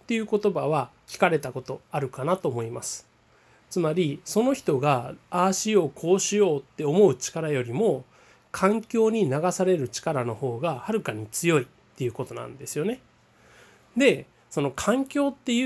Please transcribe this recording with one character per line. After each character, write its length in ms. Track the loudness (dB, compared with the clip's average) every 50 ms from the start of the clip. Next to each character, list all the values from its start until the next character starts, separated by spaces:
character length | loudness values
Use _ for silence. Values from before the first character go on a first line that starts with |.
| _
っ 20 |
て 80 | -4 -4
い 60 | -4
う 60 | -2
言 280 | -2 -2 0 0 0 0
葉 160 | 0 0 0
は 200 | 0 0 -2 -2 -8 _ _
聞 140 | -16 -2 2
か 80 | 2 2
れ 120 | 4 2
た 120 | 0 -4
こ 100 | -8 -8
と 200 | -8 -8 -10 -10 -10 _
あ 80 | -6 -4
る 80 | -4 -4
か 160 | -6 -6 -2
な 140 | -2 -2 0
と 100 | 0 -2
思 160 | -2 -2 -4
い 80 | -6
ま 120 | -8 -8 -8
す。 220 | -10 -10 -10 -14 _ _ _ _ _ _ _ _ _ _ _ _ _
つ 120 | -4 -2
ま 100 | 0 0
り、 300 | 0 0 0 -2 -2 -6 -8
そ 180 | -2 0 2
の 120 | 2 2 0
人 260 | 0 0 0 0 2
が 340 | 2 2 2 2 0 -6 -12 -16 _ _
あ 180 | -2 0 0 2
あ 60 | 0
し 180 | 0 0 2
よ 160 | 4 4 4 2
う、 40 | -2
こ 200 | -4 0 2 2
う 60 | 2
し 160 | 2 0 2 2
よ 220 | 4 4 2 0
う 0 |
っ 20 | -4 _ _ -4
て 80 | -2
思 200 | 2 4 6 6
う 100 | 6 6
力 340 | 2 -4 -6 -6 -4 -4 -2
よ 140 | -2 -2 -2
り 100 | -2 -2
も、 320 | 0 2 2 0 0 -4 -12 _ _ _ -20 -20 _ _ _ -4
環 280 | 0 2 2 2 0
境 300 | -2 -2 0 2 2 4
に 180 | 4 2 2 2
流 220 | 2 2 0 0
さ 140 | 0 2 2
れ 100 | 2 2
る 140 | 2 0 -4
力 340 | -6 -6 -4 -2 -2 0 -2
の 120 | -2 -4
方 220 | -4 -4 -6 -4 -4
が 180 | -4 -4 -4
は 140 | -4 -4 -4 -4
る 80 | -4
か 100 | -4 -4
に 160 | -6 -8 -10 -8
強 320 | -8 -2 0 2 2 2
い 40 | 0
っ 20 | -2 _ _ _ _ _ -6
て 80 | -6
い 20 | -4
う 40 | -4
こ 100 | -6 -8
と 100 | -8 -10
な 120 | -10 -12
ん 100 | -12 -14
で 100 | -14 -14
す 140 | -8 -6 -4
よ 60 | -4
ね。 160 | -4 -4 -6 -10 _ _ _ _ _ _ _ _ -20 -20 -20 -20 -20 -20 _ _ _ _ 4
で、 280 | 4 4 4 4 -2 -10 _ _ _ _
そ 120 | -4 -2
の 100 | -2 -2
環 320 | -2 -2 0 0 0 0 0
境 240 | -2 -2 0 0 0
っ 60 | -2
て 160 | -4 _ -2
い 100 | 0 0 2